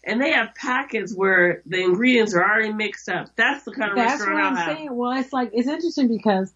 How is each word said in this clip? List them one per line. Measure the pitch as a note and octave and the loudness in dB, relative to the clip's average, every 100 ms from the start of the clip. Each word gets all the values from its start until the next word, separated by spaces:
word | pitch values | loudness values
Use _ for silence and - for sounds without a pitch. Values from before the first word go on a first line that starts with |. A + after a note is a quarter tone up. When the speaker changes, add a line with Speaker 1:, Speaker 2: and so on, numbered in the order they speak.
Speaker 1:
and | - A3 | -4 -2
they | D4 | 2
have | C#4+ A3 | 0 -2
packets | - C#4 B3+ C#4 A3 F#3 | -6 -4 -4 -2 -6 -6
where | F#3 F#3+ F#3 F3 - - | -2 2 4 4 2 -4
the | F3+ | -2
ingredients | F#3 F3+ B3 B3 G#3+ | 2 2 4 4 4
are | F3 | 2
already | F#3+ A3 G#3+ | 2 2 0
mixed | G#3+ G#3+ - - | -4 -6 -6 -6
up. | F3+ - | -6 -6
That's | - A#3+ C#4+ | 0 0 0
the | - | -8
kind | A#3+ G#3+ | -6 -2
of | G3+ | 0
Speaker 2:
That's | A#3 D4 | 0 0
Speaker 1:
restaurant | D4+ D4+ | 0 0
Speaker 2:
what | |
I'm | F#3+ B3+ | 0 0
Speaker 1:
I | |
have. | D#3+ D#4 | -2 -4
Speaker 2:
saying. | D4+ | -6
Well, | A#3+ B3 C4 | -4 -4 -4
it's | B3+ | -4
like, | C4 A#3+ | -4 -2
it's | A3+ B3 | 0 -2
interesting | D#4+ E4+ D4 B3 | -2 -4 0 0
because | A3+ A3 F#3+ F#3+ | 2 2 0 -2